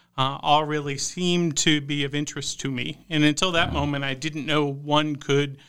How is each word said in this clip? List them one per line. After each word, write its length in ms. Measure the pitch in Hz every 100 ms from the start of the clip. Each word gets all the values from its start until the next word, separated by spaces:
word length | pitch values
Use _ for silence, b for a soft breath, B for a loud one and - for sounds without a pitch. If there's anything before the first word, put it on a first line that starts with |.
| b -
uh, 200 | 131 139
all 220 | 151 147
really 340 | 151 151 143 139
seemed 600 | - 180 180 175 170 143
to 240 | 165 151
be 240 | 143 147 143
of 100 | 147
interest 460 | 147 147 139 -
to 100 | 139
me. 340 | 123 131 - -
And 160 | 156 151
until 260 | 147 185
that 220 | 165 170
moment, 320 | 147 143 143 139
I 80 |
didn't 320 | 131 156 151 139
know 200 | 151 143
one 520 | 139 147 147 151 143
could 400 | - 143 143 139